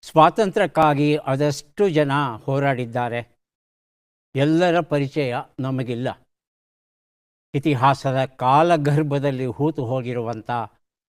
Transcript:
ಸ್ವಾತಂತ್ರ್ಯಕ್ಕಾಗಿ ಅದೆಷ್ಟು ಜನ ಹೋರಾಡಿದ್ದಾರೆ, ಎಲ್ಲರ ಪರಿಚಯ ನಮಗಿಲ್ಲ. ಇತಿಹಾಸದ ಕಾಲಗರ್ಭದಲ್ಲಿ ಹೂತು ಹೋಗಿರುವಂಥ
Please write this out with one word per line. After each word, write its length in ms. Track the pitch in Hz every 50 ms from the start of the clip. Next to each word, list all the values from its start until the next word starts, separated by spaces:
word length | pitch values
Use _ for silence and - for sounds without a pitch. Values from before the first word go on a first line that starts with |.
| -
ಸ್ವಾತಂತ್ರ್ಯಕ್ಕಾಗಿ 1120 | - - 160 156 170 170 - 220 196 165 220 202 165 - - 156 151 147 139 147 147 147
ಅದೆಷ್ಟು 720 | 151 - - 135 135 147 147 143 - - _ _ - 208 196
ಜನ 240 | 160 151 151 139 135 143 147 131 113 107 -
ಹೋರಾಡಿದ್ದಾರೆ, 920 | - 135 139 139 139 135 120 127 117 113 123 123 120 113 120 117 _ _ _ _ _ _ _ _ _ _ _ _ _ _ _ _ _ _ _ _ _ _
ಎಲ್ಲರ 440 | 131 139 151 160 165 180 180 165 175
ಪರಿಚಯ 540 | 165 - 151 147 143 131 - 156 143 127 120 135 147 _ _ -
ನಮಗಿಲ್ಲ. 680 | 127 135 131 131 127 113 123 117 123 131 101 _ _ _ _ _ _ _ _ _ _ _ _ _ _ _ _ _ _ _ _ _ _ _ _ _ _ _ _
ಇತಿಹಾಸದ 720 | 143 139 165 143 120 120 139 139 - - 135 131 135 131
ಕಾಲಗರ್ಭದಲ್ಲಿ 1200 | 127 _ _ 127 127 135 147 165 175 175 160 147 143 143 151 156 147 139 143 135 143 135 127 131
ಹೂತು 400 | 127 113 - 143 156 160 - 131
ಹೋಗಿರುವಂಥ 640 | 113 127 131 123 120 127 120 117 110 117 110 104 - 123 120 113 104 _ _ _ _ _ _ _ _ _